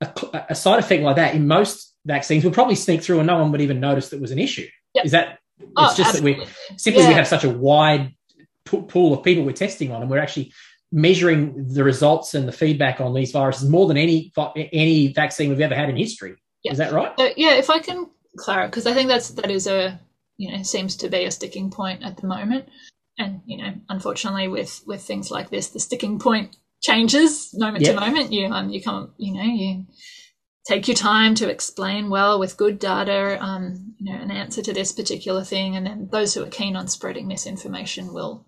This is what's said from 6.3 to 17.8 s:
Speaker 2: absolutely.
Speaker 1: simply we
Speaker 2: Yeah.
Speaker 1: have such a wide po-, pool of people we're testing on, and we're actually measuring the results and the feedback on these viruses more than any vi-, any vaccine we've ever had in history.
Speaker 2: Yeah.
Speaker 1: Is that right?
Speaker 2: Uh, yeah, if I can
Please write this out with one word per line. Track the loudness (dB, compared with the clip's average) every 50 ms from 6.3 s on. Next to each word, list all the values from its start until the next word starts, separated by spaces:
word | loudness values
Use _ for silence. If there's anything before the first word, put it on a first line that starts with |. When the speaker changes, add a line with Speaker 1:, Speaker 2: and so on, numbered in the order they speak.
| 2
Speaker 2:
absolutely. | 0 -4 -14 -16 -18 -18 -18 -12
Speaker 1:
simply | -4 0 4 6 8 8
we | 8
Speaker 2:
Yeah. | 8
Speaker 1:
have | 6 6
such | 4 2 2 2
a | 0
wide | 0 2 4 4 6 6 6 6 4 2 0 -4 -8 _ _ _ _ _ _ _ _ _ _
po-, | -4 -4 -4 -4
pool | 0 2 4 4 6 4
of | 4 4
people | 2 4 4 2
we're | -2 -2
testing | -2 -4 -4 -4 -4 -6 -6
on, | -6 -6 -4
and | -2
we're | 0 0
actually | -2 -2 -4 -8 -8 -8 _ _ -20 -20 _ _ _ -4 0
measuring | 4 6 6 6 6 6 4 4 4 2 0 -4 -8 -8 -4 0
the | 2 4
results | 4 4 4 4 4 4 4 0 -4 -4
and | -4 -4
the | -4 -2
feedback | 0 0 2 2 2 2 0 0 -2
on | -4 -2 -2
these | -2 -2 -2 0
viruses | 0 0 0 0 0 0 2
more | 4 4 4 4
than | 4
any | 4 4 4 4 2 0 -2 -4
vi-, | -4 -4 -4 -4 -8 -10 -4 0
any | 2 4 4 4 4 4 2 2
vaccine | 0 0 0 0 -2 -2 -2
we've | 0 0 0
ever | 0 0
had | -2 -2 -2
in | -2
history. | -2 -4 -4 -6 -12 -14 -16 -18 _ _ _ _ _ -8
Speaker 2:
Yeah. | -6 -4
Speaker 1:
Is | -2
that | -2 0 0
right? | -2 -2 -2 -2 0
Speaker 2:
Uh, | 0 0 0 2
yeah, | 4 4 4
if | 4 4 2
I | 2
can | 0